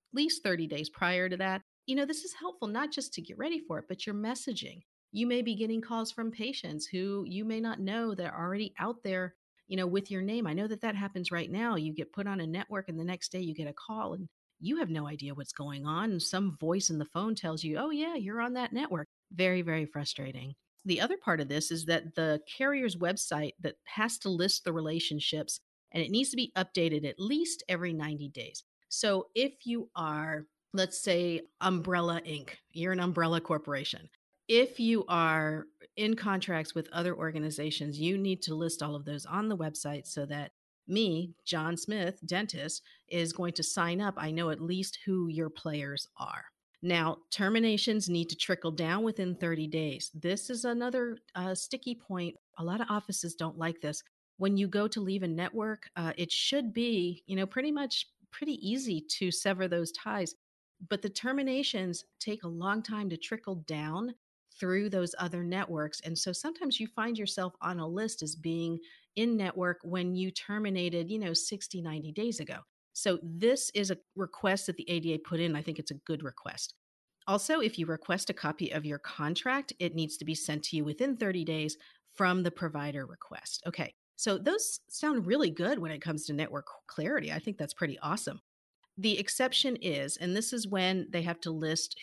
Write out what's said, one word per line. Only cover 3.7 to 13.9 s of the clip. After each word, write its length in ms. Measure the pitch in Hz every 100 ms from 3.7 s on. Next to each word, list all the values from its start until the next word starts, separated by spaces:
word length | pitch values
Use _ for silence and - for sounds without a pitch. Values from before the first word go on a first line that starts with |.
| 214
it, 60 | -
but 180 | 185 214
your 80 |
messaging. 680 | 208 214 254 - 208 - 175 - _ _
You 160 | 208 240
may 160 | 247
be 140 | 233 208
getting 240 | 220 226
calls 320 | 226 226 220
from 180 | - 226
patients 560 | 226 226 269 165 151 -
who 380 | 185 196 202 -
you 180 | 190
may 140 | 220 220
not 220 | 226 -
know 340 | 190 226 226
that 180 | 190 170
are 140 | - 175
already 260 | 202 208 -
out 240 | 214 233
there, 320 | 196 185 180 - _ _ -
you 100 | 185
know, 100 | 180
with 260 | 196 196
your 100 | 190
name. 240 | 196 233 185
I 60 |
know 160 | 170 214
that 140 | 220
that 120 | 226
happens 380 | 202 196 185 170
right 180 | 170 165
now. 240 | 190 233
You 180 | 180 156
get 200 | 156 -
put 160 | - 202
on 120 | 196
a 60 | 160
network 420 | 175 - 202 190
and 120 | 160
the 40 |
next 280 | 170 180 -
day 80 | 185
you 140 | 170
get 140 | 151 151
a 40 |
call 420 | - -